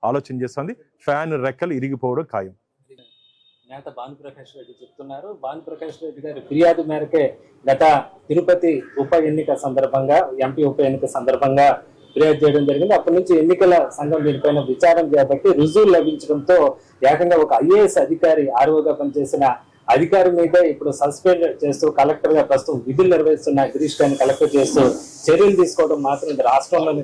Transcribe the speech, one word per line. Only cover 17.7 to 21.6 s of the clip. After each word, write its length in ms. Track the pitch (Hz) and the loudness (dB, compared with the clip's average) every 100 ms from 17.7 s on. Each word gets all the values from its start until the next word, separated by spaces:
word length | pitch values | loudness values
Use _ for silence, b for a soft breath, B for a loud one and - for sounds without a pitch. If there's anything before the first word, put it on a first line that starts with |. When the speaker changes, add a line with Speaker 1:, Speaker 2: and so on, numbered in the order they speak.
| 202 202 - | 4 4 2
Speaker 2:
అధికారి 520 | - 165 170 156 139 | -2 0 2 2 0
ఆర్ఓగా 440 | 120 139 156 156 | 0 2 2 0
పనిచేసిన 600 | 147 143 139 139 - 139 120 _ b - | -2 -4 -4 -4 0 0 -2 _ b -2
అధికారి 440 | 123 160 196 180 | 0 2 2 2
మీద 240 | 175 170 180 170 | 2 2 4 2
ఇప్పుడు 200 | 143 147 | 0 -6
సస్పెండ్ 540 | - 143 143 185 180 165 135 | -4 -4 -2 0 2 0 -2